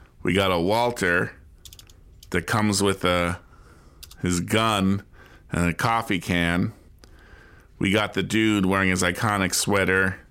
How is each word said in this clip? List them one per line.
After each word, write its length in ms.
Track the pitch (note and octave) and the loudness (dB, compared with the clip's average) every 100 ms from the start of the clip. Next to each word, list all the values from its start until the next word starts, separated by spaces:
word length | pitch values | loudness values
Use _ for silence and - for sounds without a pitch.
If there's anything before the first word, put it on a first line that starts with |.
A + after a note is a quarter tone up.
| - - | -20 -8
We 100 | G2 | -2
got 180 | F#2 F#2+ | 2 2
a 80 | F2 | 2
Walter 720 | F2 A2+ A#2+ A2+ F#2 F2 A2+ - - - - - - - - - - | 2 2 0 0 0 0 0 -8 -20 -20 -20 -20 -20 -20 -20 -20 -6
that 160 | F2+ - | -4 -2
comes 360 | A2 G#2+ F#2+ | 0 0 2
with 220 | G2+ F#2+ | 0 0
a, 340 | F2+ F2 F2 F#2 - - - - - - - - | 0 2 0 -4 -12 -20 -20 -20 -20 -20 -20 -6
his 180 | F2+ F2 | -4 -2
gun 640 | G2+ A2 A2+ G2+ F#2+ G2 - - - - - | 0 0 2 2 0 -2 -6 -20 -20 -20 -6
and 180 | - F2 | -2 -2
a 60 | |
coffee 440 | D#2+ A#2+ A#2 - F#2+ | 0 -2 -2 -2 -4
can. 520 | - F2 E2+ F2 G#2+ - - - - - - - - - - - | -2 0 0 0 -2 -6 -20 -20 -20 -20 -20 -20 -20 -20 -16 -4
We 120 | G2+ | 0
got 220 | G#2 G2+ | 2 0
the 80 | - | -2
dude 420 | F#2+ A2 A2 G#2 | -2 2 2 2
wearing 240 | F#2 F#2+ F#2+ | 2 2 2
his 140 | F#2 | 0
iconic 520 | F2+ F#2 A2+ G2+ F#2 | 0 0 0 0 0
sweater 680 | - - G2+ F#2 F#2+ F#2+ F#2 - | -2 0 2 2 2 2 -4 -14